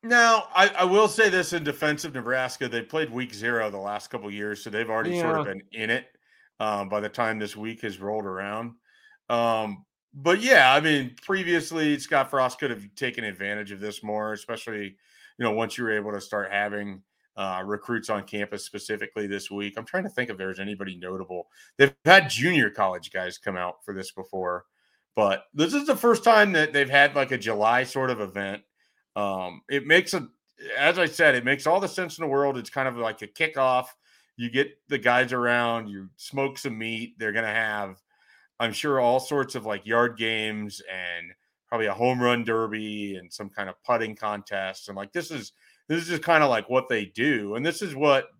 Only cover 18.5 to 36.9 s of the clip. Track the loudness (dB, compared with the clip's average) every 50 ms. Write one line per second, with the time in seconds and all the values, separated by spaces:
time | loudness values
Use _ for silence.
18.5 | -8 -12 -12 -12 -12 -14 -8 -6 -6 -6 -6 -8 _ -6 -6 -4 -6 -6 -8 -8
19.5 | -8 -6 -8 -6 -8 -10 -12 -6 -6 -6 -6 -4 -4 -6 -6 -6 -6 -8 -8 -8
20.5 | -6 -8 -8 -8 -8 -8 -10 -12 -12 -12 -10 -10 -8 -10 -10 -10 -10 -12 -12 _
21.5 | _ _ -20 _ _ _ 6 6 6 _ _ 10 10 10 10 6 -4 0 0 2
22.5 | 4 4 4 2 2 2 0 0 0 -4 -10 -8 -8 -6 -6 -6 -8 -8 _ -6
23.5 | -4 -4 -4 -6 -8 _ -12 -10 -10 -10 -10 -12 -12 -14 -14 -10 -8 -6 -4 -4
24.5 | -4 -6 -8 _ _ _ _ _ _ _ _ _ _ 2 2 2 2 0 -4 _
25.5 | _ 0 0 2 2 -2 0 0 0 2 4 4 4 6 6 6 8 8 6 6
26.5 | 4 2 2 2 2 0 0 4 6 6 6 6 4 2 0 0 -2 -2 -2 -2
27.5 | 0 2 4 4 4 4 2 0 -4 -4 -2 -2 -2 -2 -4 -6 -4 -6 -4 -4
28.5 | -6 -8 _ _ _ _ _ _ _ _ _ _ _ -4 -4 -4 -2 -4 -6 -8
29.5 | -10 -14 _ -4 -4 -4 2 4 4 4 4 2 -4 -6 -6 -8 _ _ _ _
30.5 | _ _ -12 -8 -4 2 2 2 4 4 0 0 2 4 4 6 6 4 2 0
31.5 | -2 0 2 2 2 2 2 -2 -4 -6 -6 -6 -6 -8 -4 -2 0 2 2 2
32.5 | 0 -4 -8 -8 -6 -4 -4 -2 -2 -2 -4 -4 -4 -6 -12 -16 _ -4 -4 -4
33.5 | 0 0 2 2 2 2 -2 -4 -12 _ _ _ _ _ _ _ _ -8 -8 -2
34.5 | 0 0 0 0 -2 _ _ _ -6 0 2 4 4 4 4 2 0 0 0 2
35.5 | 2 2 2 0 0 -2 -4 -8 -12 -12 -12 -14 _ _ -18 -8 -4 -2 -2 -2
36.5 | -4 -6 -10 -8 -8 -6 -6 -6